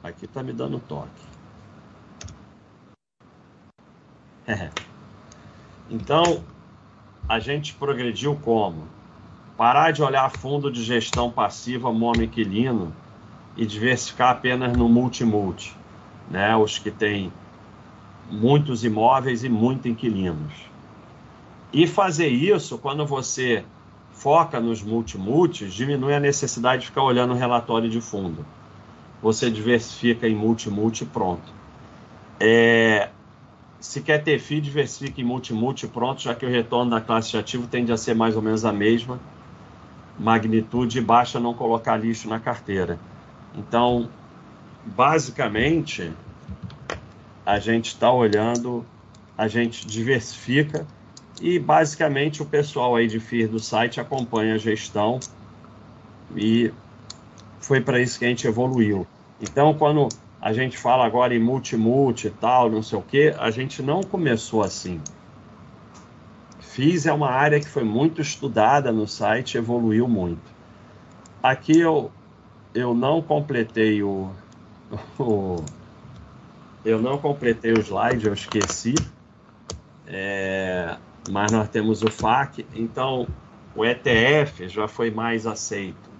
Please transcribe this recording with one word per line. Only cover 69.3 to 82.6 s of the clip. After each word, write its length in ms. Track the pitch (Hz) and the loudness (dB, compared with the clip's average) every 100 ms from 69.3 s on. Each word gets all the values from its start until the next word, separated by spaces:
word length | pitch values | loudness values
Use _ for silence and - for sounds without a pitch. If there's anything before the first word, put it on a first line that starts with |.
| 110 - 123 | 0 0 -4
evoluiu 500 | 113 120 113 107 123 | -2 0 2 2 2
muito. 340 | 110 90 82 - - - - - - - - - - | 0 0 -6 -12 -20 -20 -20 -20 -20 -20 -20 -20 0
Aqui 340 | 127 131 - 156 | 0 0 4 4
eu, 320 | 170 156 - - - - - - - | 6 2 -2 -14 -20 -20 -20 -20 -8
eu 200 | 113 123 | -4 -2
não 280 | 120 131 160 | 0 2 0
completei 800 | 156 151 147 127 113 - 107 107 | 0 -2 0 -2 -2 2 2 2
o, 280 | 101 98 95 95 - - - - | 0 -4 -6 -10 -20 -20 -20 -20
<laughs> 400 | - 110 - - | -14 -14 -14 -6
o, 380 | 127 104 95 90 76 - - - - - - - - - - - 110 | 0 0 0 -4 -8 -14 -20 -20 -20 -20 -20 -20 -20 -20 -20 -8 0
eu 160 | 113 | 0
não 160 | 120 139 | 0 0
completei 560 | 147 143 120 117 113 | -2 0 0 0 2
o 60 | 113 | 2
slide, 460 | 104 98 113 123 107 | 2 0 0 0 -2
eu 80 | |
esqueci. 600 | 98 - 107 101 - 117 143 - - - - - - - - - - - | -2 -4 -2 -2 -2 -2 -2 -2 -10 -20 -20 -20 -20 -18 -18 -18 -20 -14
É, 880 | 95 98 98 95 95 95 92 85 - - - - | -8 -4 -4 -2 -2 -2 -4 -4 -8 -14 -18 -6
mas 220 | 98 104 | -2 0
nós 160 | 113 107 | 0 0
temos 360 | 110 107 107 | -2 0 0
o 60 | 110 | 0
fac, 560 | - 107 123 131 - | 0 0 2 0 -8